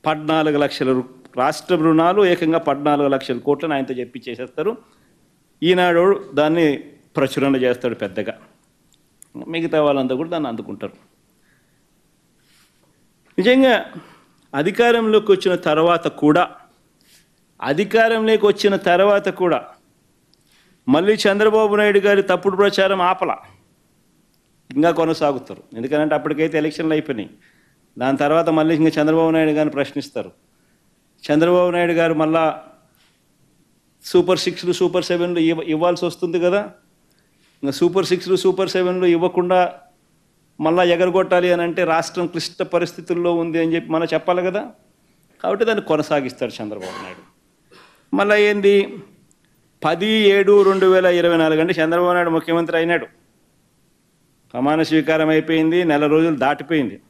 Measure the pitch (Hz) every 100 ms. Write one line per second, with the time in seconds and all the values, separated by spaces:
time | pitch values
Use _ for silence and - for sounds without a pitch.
0 | 156 156 151 160 156 143 143 - 127 127
1 | 123 - - 127 135 156 - 175 160 160
2 | 170 202 190 175 160 165 160 143 147 143
3 | 143 135 135 120 131 139 165 143 131 123
4 | 123 127 120 117 127 - 175 247 _ _
5 | _ _ _ _ _ _ 160 180 180 170
6 | 185 196 - 143 151 170 156 135 - -
7 | _ - 135 - 139 135 123 123 123 113
8 | 101 92 104 - - _ _ _ _ _
9 | _ _ _ - - 165 165 156 147 139
10 | 127 131 165 170 143 113 104 101 98 -
11 | _ _ _ _ _ _ _ _ _ _
12 | _ _ _ _ _ _ _ _ _ _
13 | _ _ _ - 190 254 262 214 - 160
14 | - - _ _ _ 139 165 202 240 233
15 | 220 214 214 185 190 180 175 151 170 165
16 | 160 - 147 156 170 - _ _ _ _
17 | _ _ _ _ _ _ 120 147 202 220
18 | 226 226 220 220 208 202 208 196 190 175
19 | 202 202 196 175 180 139 - - _ _
20 | _ _ _ _ _ _ _ _ - 147
21 | 196 214 208 202 214 214 214 208 208 202
22 | 202 196 196 180 196 190 202 196 190 196
23 | 180 185 170 - - _ _ _ _ _
24 | _ _ _ _ _ _ _ 131 165 165
25 | 165 156 147 131 - 98 - 113 127 147
26 | 151 151 147 143 185 160 151 - 160 156
27 | 151 120 90 - _ _ _ _ _ -
28 | 127 143 143 160 165 160 156 160 160 156
29 | 151 160 165 160 156 151 151 139 139 143
30 | - 117 90 _ _ _ _ _ _ _
31 | _ _ - 151 170 180 180 175 170 165
32 | 165 156 156 165 160 - - _ _ _
33 | _ _ _ _ _ _ _ _ _ _
34 | - 180 170 180 185 175 175 175 180 185
35 | - 175 175 170 160 165 156 156 175 175
36 | 175 - 180 170 175 202 208 - _ _
37 | _ _ _ _ _ _ 139 135 175 185
38 | 175 180 175 185 190 185 190 185 180 180
39 | 180 170 175 180 175 180 175 - _ _
40 | _ _ _ _ _ - 156 175 180 175
41 | 185 180 180 180 180 175 170 165 165 160
42 | 170 180 175 175 - - 185 170 170 -
43 | 156 175 175 170 165 165 165 165 160 160
44 | 165 160 170 180 185 190 254 - _ _
45 | _ _ _ _ 180 202 226 208 - 156
46 | 147 151 131 - 120 110 107 101 92 92
47 | 92 87 _ _ _ _ _ - _ _
48 | _ 196 202 208 208 208 196 202 196 -
49 | - _ _ _ _ _ _ _ 156 170
50 | 214 220 202 196 196 202 190 190 190 185
51 | 185 175 170 170 160 156 165 170 160 170
52 | 175 180 170 165 156 165 165 165 170 170
53 | 123 _ _ _ _ _ _ _ _ _
54 | _ _ _ _ _ 123 135 156 156 156
55 | 143 160 156 156 156 160 160 175 175 147
56 | 151 156 165 143 131 143 143 160 117 95